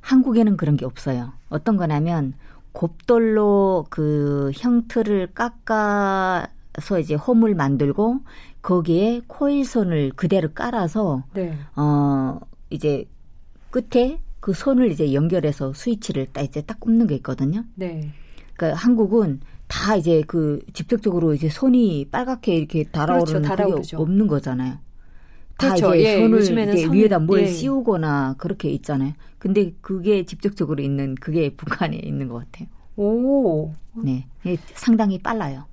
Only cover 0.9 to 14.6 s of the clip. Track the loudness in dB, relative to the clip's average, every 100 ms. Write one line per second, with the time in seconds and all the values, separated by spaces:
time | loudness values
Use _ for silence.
0.9 | -6 -4 -4 -6 -12 -8 -4 0 0 0
1.9 | 0 0 0 -4 -6 -18 -20 -18 -6 -6
2.9 | -4 2 4 4 4 4 4 4 0 -4
3.9 | -4 0 0 0 0 -2 -2 0 0 0
4.9 | -2 0 0 -2 -6 -6 -6 -2 0 2
5.9 | 0 0 0 0 -2 -4 -14 -16 -14 -4
6.9 | -2 0 -2 2 4 4 2 0 2 0
7.9 | 2 0 0 -8 -20 -20 -14 -2 0 2
8.9 | 2 2 -2 -8 -2 0 0 0 0 0
9.9 | 0 -2 -2 0 2 0 -4 -4 -2 -2
10.9 | 0 0 -2 -6 -8 -6 -8 -10 -2 2
11.9 | 2 2 0 -2 -6 -14 -20 -12 -4 -2
12.9 | -2 -6 -18 -20 -20 -20 -20 -6 -4 0
13.9 | 0 0 -2 -10 -8 -6 -2